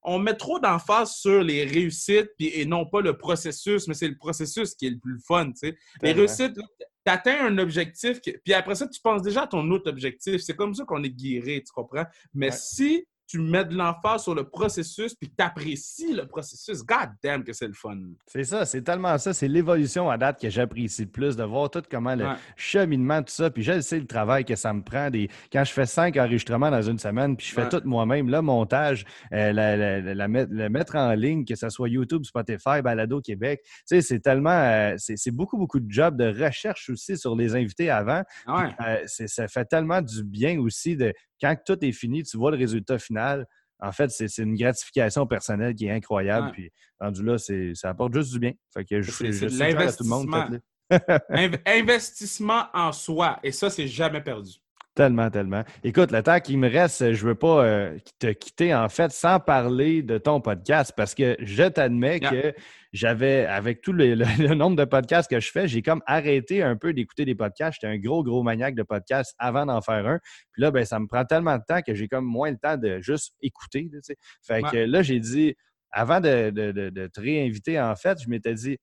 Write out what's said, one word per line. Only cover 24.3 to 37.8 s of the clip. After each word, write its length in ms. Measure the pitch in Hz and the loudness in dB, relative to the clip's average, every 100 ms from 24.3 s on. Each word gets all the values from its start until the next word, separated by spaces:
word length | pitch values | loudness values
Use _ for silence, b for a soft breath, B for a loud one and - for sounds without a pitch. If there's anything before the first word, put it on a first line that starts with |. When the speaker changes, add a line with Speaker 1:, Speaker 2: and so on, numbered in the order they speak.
| 135 | 2
Speaker 2:
que 120 | 127 113 | 2 -2
ça 160 | 113 | -2
me 100 | 104 | -4
prend. 280 | 95 127 143 | -4 -4 -2
Des, 180 | 120 101 B B | -2 -2 B B
quand 100 | 135 | 0
je 100 | 139 | 2
fais 140 | - 127 | 2 0
cinq 300 | - 170 143 | 2 2 4
enregistrements 560 | 123 117 - 117 147 | 2 2 0 0 2
dans 100 | 131 | 2
une 160 | 107 113 | 0 -2
semaine, 380 | 107 107 143 127 | -2 0 0 -2
puis 100 | - | -4
je 60 | |
fais 80 | - | -2
Speaker 1:
Ouais. 60 | 117 | 0
Speaker 2:
tout 120 | 175 | -2
moi-même, 440 | 135 117 113 143 131 | 0 0 2 2 2
le 140 | 143 | 2
montage, 600 | 160 123 107 127 151 127 101 B B | 2 2 2 2 2 -2 -6 B B
euh, 200 | 101 107 | 0 2
la, 240 | 104 107 104 | 4 2 2
la, 240 | 104 98 | 0 -2
la, 140 | 92 | -4
la 120 | 98 101 | -4 -2
met-, 220 | 117 123 | 0 0
le 180 | 110 107 | -2 -2
mettre 280 | 123 170 156 | -2 -2 0
en 160 | 127 | 2
ligne, 320 | 107 123 160 | 2 2 0
que 100 | 123 | -2
ce 140 | 113 117 | -4 -6
soit 200 | - 120 | -4 -2
YouTube, 360 | 123 123 165 | -2 0 -2
Spotify, 580 | 139 123 110 107 - 147 | -4 -6 -6 -4 0 0
Balado 380 | 127 113 110 139 | 2 0 -2 -4
Québec, 400 | 131 101 120 143 | -6 -6 -4 -4
tu 60 | B B - | B B 2
sais, 140 | 180 | 2
c'est 160 | 160 123 | 4 2
tellement, 320 | 139 135 151 | 4 4 4
euh, 440 | 175 135 110 104 95 | 4 6 4 4 0
c'est, 180 | - 107 | -6 -6
c'est 140 | - | -4
beaucoup, 260 | 120 196 226 | -4 -4 -2
beaucoup 220 | 185 139 | -2 -2
de 100 | 113 | -2
job 280 | 104 165 139 | 2 2 4
de 200 | 117 104 | 0 2
recherche 460 | 147 123 214 185 - | -2 -2 -6 -6 -8
aussi 260 | 120 - 190 | -10 -6 -6
sur 200 | 131 113 | -2 0
les 180 | 117 | 0
invités 360 | 120 117 - | 0 -2 -2